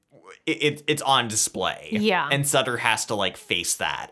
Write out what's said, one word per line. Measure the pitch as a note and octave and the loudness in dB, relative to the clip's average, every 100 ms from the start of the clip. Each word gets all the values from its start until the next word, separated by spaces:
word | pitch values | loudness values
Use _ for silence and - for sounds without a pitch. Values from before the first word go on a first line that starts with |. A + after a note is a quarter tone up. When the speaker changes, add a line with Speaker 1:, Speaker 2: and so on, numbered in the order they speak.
| _ - F#2+ - - | _ -20 -20 -8 -4
Speaker 1:
it, | D3 | 2
it, | D3 C#3+ - | 0 0 -2
it's | D3 | 0
on | C3 C3+ A#2+ | 4 2 2
display. | A2 - G2+ F2 - D2+ | 0 -2 0 -2 -4 -4
Speaker 2:
Yeah. | G#2+ - F3+ C#3+ | -2 2 0 0
Speaker 1:
And | C#3 C#3+ | 0 2
Sutter | C#3+ C3 A#2+ | 2 2 0
has | A#2+ A2 - | 2 0 0
to, | |
like, | G#2+ F#2+ - | 0 0 -2
face | - F2+ E2+ - | -4 -2 -2 -2
that, | E2 C#2 - | -2 -4 -6